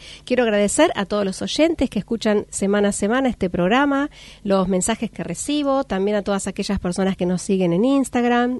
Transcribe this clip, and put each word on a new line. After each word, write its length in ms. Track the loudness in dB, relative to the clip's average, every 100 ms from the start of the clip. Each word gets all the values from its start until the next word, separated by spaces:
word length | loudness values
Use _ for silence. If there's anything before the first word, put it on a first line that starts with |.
| -16 -14
Quiero 200 | -2 0
agradecer 480 | 2 2 2 4 2 2
a 100 | -2
todos 200 | -2 -2
los 160 | -4
oyentes 480 | -4 2 2 2 -2
que 80 | -2
escuchan 480 | -4 -2 0 0 -2
semana 400 | -4 0 2 2
a 20 |
semana 360 | 0 0 0 0
este 220 | -2 -2
programa, 640 | 0 2 2 2 0 -2 -8 -20 -8
los 240 | 0 0 2
mensajes 420 | 0 0 -2 -6
que 140 | -6
recibo, 600 | -8 -8 -4 -2 0 -2
también 320 | -2 -2 0 0
a 60 |
todas 240 | -2 -4 -4
aquellas 320 | -6 -4 -4
personas 380 | -2 0 -2 0
que 80 | -2
nos 160 | -2
siguen 320 | 0 0 2
en 100 | 2 2
Instagram, 760 | 2 0 0 2 2 0